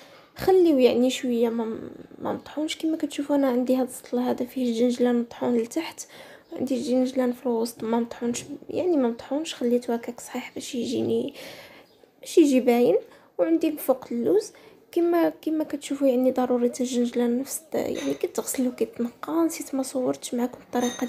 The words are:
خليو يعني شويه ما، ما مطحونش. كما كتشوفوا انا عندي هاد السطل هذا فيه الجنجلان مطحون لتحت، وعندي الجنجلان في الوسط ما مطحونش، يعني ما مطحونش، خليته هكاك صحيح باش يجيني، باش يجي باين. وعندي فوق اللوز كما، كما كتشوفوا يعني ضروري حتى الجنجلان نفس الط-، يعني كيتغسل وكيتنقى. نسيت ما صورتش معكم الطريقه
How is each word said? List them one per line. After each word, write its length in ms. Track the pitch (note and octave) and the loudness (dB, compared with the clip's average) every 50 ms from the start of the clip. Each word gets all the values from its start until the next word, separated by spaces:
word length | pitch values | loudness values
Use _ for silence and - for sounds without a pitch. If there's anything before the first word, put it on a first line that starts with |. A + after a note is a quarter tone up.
| - - - - - _ _ | -20 -20 -20 -20 -20 _ _
خليو 420 | - - - F#4+ F#4+ F4 E4+ D4+ C4 | -4 2 4 6 6 8 6 6 6
يعني 320 | B3+ A#3 A3+ A#3 B3 B3+ | 6 6 6 6 4 2
شويه 380 | B3 - - B3 A#3+ A#3 A#3+ A#3 | 2 0 -2 -2 2 2 2 2
ما، 300 | A3+ A#3 A3+ A3 A3 - - - - - - - - - | 0 -2 -4 -4 -6 -8 -10 -12 -14 -16 -20 -20 -16 -8
ما 140 | - - - | -6 -6 -6
مطحونش. 440 | - - - - C#4+ D#4 D#4+ - | -6 -8 -10 -6 -6 -4 -4 -4
كما 200 | - - D#4+ D#4+ | -4 -2 -2 -2
كتشوفوا 400 | D#4 - C#4+ - - C#4+ C#4+ C#4+ | -2 -4 -6 -4 -6 -2 0 2
انا 120 | C#4+ C#4 C4 | 2 2 2
عندي 280 | A#3+ B3 B3+ B3 B3+ | 2 2 2 2 2
هاد 100 | B3+ B3+ | 0 0
السطل 320 | B3 - - - - - B3 | -2 -4 -12 -12 -6 -4 -2
هذا 260 | B3 B3 B3 B3+ B3+ | 0 0 -2 -2 -4
فيه 260 | B3 - C4 B3 A#3+ | -6 -4 -4 -2 -2
الجنجلان 500 | A#3 A3+ A#3+ B3 A#3+ B3 B3 B3 B3 A#3+ | 0 2 2 2 2 2 2 2 2 2
مطحون 360 | A#3 A#3+ - - C4 B3 A#3+ | 0 -4 -6 -4 -2 0 2
لتحت، 440 | A#3 A3+ A#3+ - D#4+ E4 - - - - - - - - - - - - - E4 | 0 0 -2 -4 -6 -6 -6 -10 -14 -18 -18 -18 -20 -20 -20 -20 -20 -20 -14 -8
وعندي 220 | - B3+ C4 C#4 | -6 -4 -2 -2
الجنجلان 580 | A#3+ C4 C4+ A#3+ B3+ B3+ B3+ C4 C4 B3+ B3 B3 | -2 -2 0 2 2 2 0 0 0 0 -2 -2
في 140 | - - | -2 -2
الوسط 380 | B3+ A#3 A3+ A3+ A#3+ - - A3+ | -2 -2 -2 -2 -4 -6 -6 -4
ما 160 | A3 A3+ A#3 | -2 0 0
مطحونش، 440 | A#3 A#3 - - A#3+ A#3+ A#3+ - - - C#4+ - - - | -2 -2 -6 -6 -4 -4 -4 -4 -8 -12 -14 -14 -12 -8
يعني 260 | - - D#4+ F4+ E4+ | -4 -2 0 2 2
ما 120 | C#4+ B3+ A#3 | 2 2 0
مطحونش، 460 | A#3 A#3 - - C4+ D4 D#4+ D#4+ - | -2 -4 -8 -6 -4 -4 -4 -6 -6
خليته 400 | - B3+ A#3+ A#3+ B3 B3 - A#3 | -4 0 0 0 0 0 -2 -4
هكاك 260 | A#3 A#3 - A#3+ - | -4 -4 -8 -14 -14
صحيح 340 | - - - B3 B3+ - - | -14 -10 -10 -10 -10 -10 -12
باش 200 | - - - - | -12 -12 -8 -6
يجيني، 600 | A#3+ A#3 - A#3+ A3 A3+ A3+ A3+ A#3 A#3+ C#4 - - - - - - - - - - - _ _ _ - _ _ - | -6 -4 -4 -2 -2 0 0 0 0 -2 -4 -8 -12 -16 -16 -16 -18 -20 -20 -20 -20 -20 _ _ _ -20 _ _ -20
باش 180 | - - - F4+ | -8 2 6 6
يجي 220 | D#4 C#4+ B3+ B3+ | 8 8 6 4
باين. 360 | A#3+ B3 A#3+ A#3+ A#3+ - F#4+ B4 - - - - - _ _ - | 6 6 6 6 6 6 4 2 0 -2 -20 -20 -20 _ _ 0
وعندي 340 | - D#4+ E4 D#4 E4 D#4+ D4+ | 2 2 4 2 2 0 -2
فوق 320 | D4 - - B3+ B3+ - - A#3+ | -2 0 0 0 0 0 -6 -4
اللوز 400 | A#3 A#3 - E4+ G#4+ G#4+ - - - - - - - - - - | -2 2 2 2 2 2 0 -10 -20 -20 -20 -20 -20 -14 -4 0
كما، 360 | F4 E4+ E4+ E4+ E4+ E4 D#4 | 0 2 4 4 4 2 2
كما 360 | D#4 - - D#4 D#4+ D#4 D#4 | 0 -2 -6 -4 -2 -2 -4
كتشوفوا 440 | D#4 - C#4+ - - C#4+ C#4 C#4+ C4+ | -4 -6 -10 -6 -6 -4 0 2 2
يعني 220 | B3 B3 B3+ B3+ | 4 4 2 2
ضروري 400 | B3 B3+ B3+ B3 B3 A#3+ A#3+ A#3+ | 2 2 0 0 0 2 0 0
حتى 120 | A#3+ - B3+ | 0 -2 -4
الجنجلان 560 | B3+ C4 A#3+ A#3+ A#3+ A#3+ A#3+ A#3+ A#3+ A#3+ B3 | -2 0 0 0 0 0 0 0 0 0 0
نفس 200 | C4+ - - - | -2 -6 -8 -12
الط-، 160 | - - - | -10 -6 -4
يعني 400 | - - - - - C#4+ C4+ C#4 | -4 -2 -2 -4 -4 -2 -4 -4
كيتغسل 540 | - - F4+ - - A3 - - - B3+ B3+ | -2 -4 -4 -4 -4 -6 -6 -2 -2 -2 -2
وكيتنقى. 640 | B3 - A3+ A3+ - - A#3+ A#3+ - - - - D4+ | 0 -2 -4 -4 -4 -6 -6 -6 -6 -10 -10 -4 0
نسيت 420 | E4 E4 D#4+ D#4+ - D4 - - | 0 0 0 -2 -4 -10 -6 -4
ما 80 | C4 C4 | -4 -4
صورتش 520 | - - C4 B3+ C4 C#4+ - - - - | -4 -4 -2 -2 -2 -2 -4 -6 -6 -4
معكم 240 | A#3+ A#3+ B3 - - | -2 -4 -4 -6 -8
الطريقه 480 | - - - B3 B3 B3 A#3+ - B3+ | -14 -6 -4 -2 -2 -2 -2 -4 -6